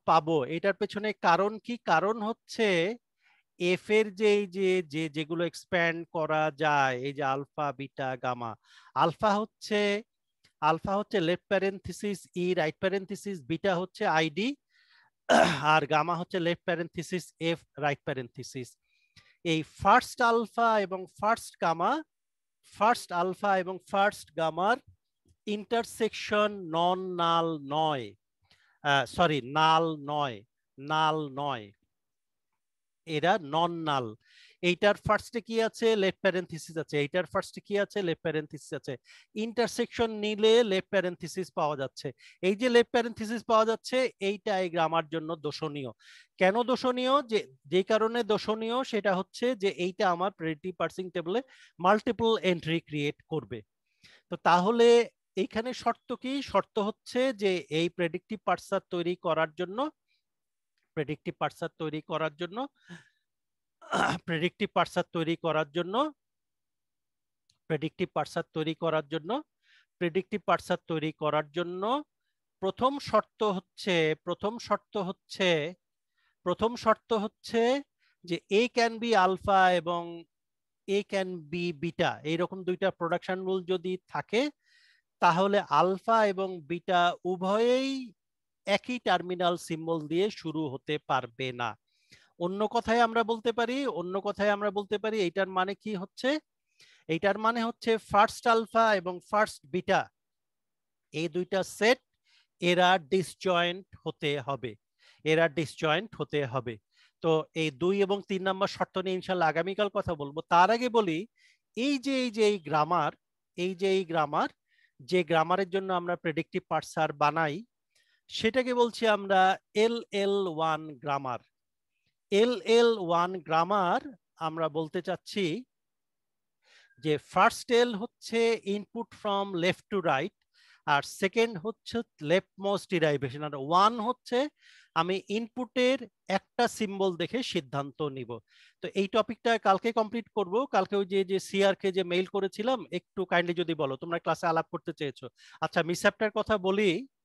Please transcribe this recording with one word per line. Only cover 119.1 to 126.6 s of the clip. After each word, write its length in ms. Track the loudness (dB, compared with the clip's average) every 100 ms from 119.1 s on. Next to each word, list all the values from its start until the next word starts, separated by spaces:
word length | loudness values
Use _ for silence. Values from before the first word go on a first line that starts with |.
| 2
আমরা 240 | 2 4 4 2 _ 0
এল 120 | 2 0 -4 -2
এল 140 | 0 0 -2 -2
ওয়ান 260 | -2 -2 -6 -10
গ্রামার। 380 | -4 -4 -4 -8 -12 _ _ _ _ _ _ _ _ 2
এল 140 | 4 0 2
এল 180 | 6 6 2
ওয়ান 300 | 0 2 0 -4
গ্রামার 640 | 0 2 2 2 2 0 -4 -16 _ _ -6
আমরা 200 | -4 -4
বলতে 320 | -4 -4 -6
চাচ্ছি 420 | -6 -8 -6 -4 -2 -4 -10 _ _ _ _ _ _ _ _ _